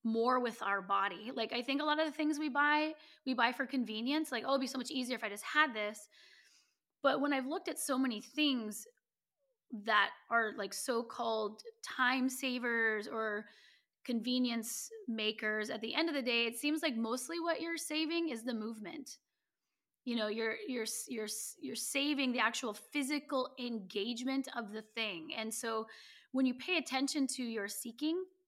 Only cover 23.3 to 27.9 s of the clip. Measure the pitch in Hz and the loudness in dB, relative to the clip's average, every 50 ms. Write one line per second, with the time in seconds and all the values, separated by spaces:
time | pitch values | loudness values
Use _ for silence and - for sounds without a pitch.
23.3 | 285 262 254 254 - - 247 247 233 220 190 180 - 208 196 233 240 233 247 262 | 0 0 0 -2 -4 -6 -6 -4 -4 -6 -6 -6 -4 -4 -2 -2 -4 -2 -2 0
24.3 | 269 269 262 - - 247 226 202 208 214 214 _ _ 233 226 214 185 165 160 - | 0 0 -2 -2 -6 -8 -8 -6 -8 -10 -12 _ _ -4 -4 -4 -4 -6 -8 -8
25.3 | - 226 220 220 226 - - 226 226 220 220 220 - - - - - - - _ | -6 -6 -6 -6 -6 -4 -4 -2 -2 -2 -4 -6 -12 -20 -20 -20 -20 -20 -18 _
26.3 | - 262 262 254 247 254 - - 370 330 254 - 262 262 277 269 - 302 269 254 | 2 2 4 4 2 0 -2 0 0 0 0 0 0 0 0 0 2 0 0 0
27.3 | - - 247 233 226 220 196 208 - - - 240 | 0 -4 -4 -2 -2 -2 -4 -4 -6 -8 -8 -10